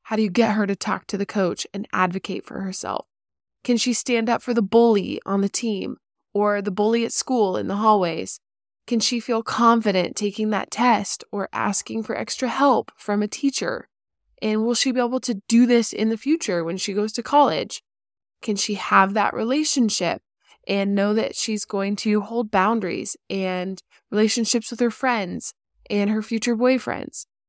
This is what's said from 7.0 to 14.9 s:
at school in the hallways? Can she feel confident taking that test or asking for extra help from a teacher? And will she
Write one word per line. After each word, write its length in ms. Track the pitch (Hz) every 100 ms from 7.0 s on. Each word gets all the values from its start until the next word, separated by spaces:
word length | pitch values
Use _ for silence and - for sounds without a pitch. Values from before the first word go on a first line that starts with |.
at 80 | 233
school 440 | - - 254 202 185
in 120 | 190
the 80 | 202
hallways? 640 | 220 208 175 165 - - _ _ _ _ -
Can 120 | 233
she 220 | - 240
feel 220 | 220 226
confident 720 | 226 - 233 233 220 190 180 -
taking 340 | 208 196 214
that 200 | 214 -
test 520 | - 247 214 202 - -
or 180 | 202 190
asking 500 | - 208 196 - 220
for 140 | 220 -
extra 320 | 214 - 254
help 420 | 233 285 226 - -
from 260 | - 208
a 60 | 208
teacher? 600 | - 277 - 170 - - _ _ _ _ _
And 240 | 214 214
will 100 | 226
she 160 | 240 269